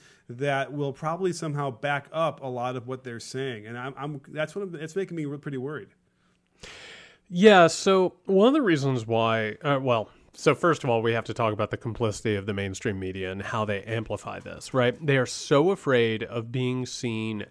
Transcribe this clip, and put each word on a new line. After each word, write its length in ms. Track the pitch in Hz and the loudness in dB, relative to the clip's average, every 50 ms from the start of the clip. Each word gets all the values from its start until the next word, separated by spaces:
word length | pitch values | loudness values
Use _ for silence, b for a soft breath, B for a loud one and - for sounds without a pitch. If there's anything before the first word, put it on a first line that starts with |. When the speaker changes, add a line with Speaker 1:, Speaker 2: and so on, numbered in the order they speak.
| b b b b b - | b b b b b -18
Speaker 1:
that 440 | 120 120 139 143 139 135 135 127 | -8 -4 -2 0 0 0 -2 -4
will 200 | 147 147 143 139 | -4 -4 -4 -4
probably 400 | 127 - 156 156 165 175 190 180 | -6 -6 -6 -6 -4 -2 -2 -2
somehow 380 | 170 160 165 156 143 143 143 139 | -2 -2 -4 -4 -4 -2 -4 -4
back 380 | 120 - - 143 143 139 139 - | -4 -4 -2 -2 -2 -2 -4 -6
up 300 | - 160 165 151 - - | -2 -2 0 0 -2 -4
a 40 | 139 | -8
lot 300 | 131 123 120 120 127 127 | -6 -4 -4 -4 -4 -4
of 100 | 127 113 | -6 -8
what 180 | 123 131 127 127 | -8 -10 -10 -10
they're 160 | 127 117 113 | -12 -12 -12
saying. 460 | - - - 131 135 135 120 107 104 | -12 -10 -8 -6 -6 -6 -6 -8 -10
And 100 | 110 117 120 | -12 -12 -10
I'm, 160 | 123 139 131 131 | -10 -10 -10 -8
I'm, 220 | 135 151 151 143 - - | -8 -8 -8 -10 -12 -10
that's 260 | 139 151 156 156 - | -6 -6 -6 -4 -4
what 80 | 202 | -8
I'm, 120 | 202 185 170 | -8 -8 -8
it's 220 | 151 156 160 160 | -10 -12 -6 -6
making 200 | 196 190 - 175 | -6 -6 -4 -6
me 100 | 165 151 | -6 -6
re-, 100 | 139 147 | -6 -6
pretty 220 | 147 - 156 139 127 | -8 -8 -8 -6 -6
worried. 300 | 123 143 156 120 98 - _ _ _ _ _ _ _ _ _ _ _ _ _ B B B B B B B B B B B B B B _ | -6 -6 -8 -10 -12 -16 _ _ _ _ _ _ _ _ _ _ _ _ _ B B B B B B B B B B B B B B _
Speaker 2:
Yeah, 380 | 175 175 202 214 202 185 170 | 0 8 8 10 10 10 10
so 480 | 160 - - - 196 190 190 185 175 - _ _ | 8 6 2 2 4 4 4 4 2 0 _ _
one 240 | - 196 190 208 254 | 2 4 6 6 6
of 60 | 285 | 6
the 80 | 320 | 4
reasons 440 | 262 196 160 139 139 135 131 123 110 | 4 4 2 2 2 0 0 -2 -2
why, 500 | 110 113 113 113 113 113 113 110 107 107 - | 0 0 2 2 2 2 2 0 -2 -6 -4
uh, 160 | - 147 139 135 | -2 0 0 0
well, 280 | 135 127 120 110 101 b b b b b _ | 2 2 2 2 0 b b b b b _
so 180 | - - 156 135 | 0 2 2 2
first 280 | - - 170 151 - | 4 2 2 2 2
of 80 | - 120 | 2 2
all, 100 | 117 113 | 2 2
we 120 | 110 117 | 2 2
have 120 | 117 117 107 | 0 0 -2
to 80 | - 110 | -4 -4
talk 180 | - 117 110 | -2 0 0
about 180 | 107 101 107 - | 0 0 -2 -4
the 60 | - | -4
complicity 580 | - - 120 107 - 120 107 101 - - 113 104 | -6 -6 -8 -4 -2 -2 -2 -2 -2 -2 -2 -2
of 120 | 98 95 | 0 -2
the 60 | 107 | -4
mainstream 460 | 101 101 98 98 95 - - 117 98 95 | -4 -4 -4 -4 -6 -4 -4 -4 -4 -4
media 320 | 95 92 95 95 92 92 | -6 -6 -6 -6 -6 -6
and 100 | 95 98 | -6 -8
how 240 | 98 - - 110 107 | -8 -4 -4 -2 -2
they 180 | 104 101 98 - | -2 -2 -4 -4
amplify 560 | 110 110 117 107 - 107 - - 107 101 95 | -6 -6 -6 -4 -6 -8 -8 -8 -10 -12 -12
this, 340 | 95 98 82 - - - - | -12 -14 -14 -14 -12 -2 0
right? 220 | 131 120 123 120 - 160 | 2 2 2 0 0 0
They 120 | 143 139 | 2 2
are 100 | 131 123 | 2 2
so 440 | 120 - - - - 151 139 156 185 | 0 -4 -8 0 4 4 4 6 4
afraid 540 | 196 - - 143 131 120 117 113 110 107 113 | 2 0 0 2 4 4 4 2 2 -2 -4
of 260 | - 104 120 113 117 | -6 -6 -8 -8 -6
being 360 | 120 127 127 123 127 127 127 | -4 -2 -2 -2 -2 -4 -6
seen 600 | 120 - - - 120 113 110 110 110 110 104 101 - | -6 -8 -8 -6 -4 -4 -4 -4 -4 -6 -6 -8 -12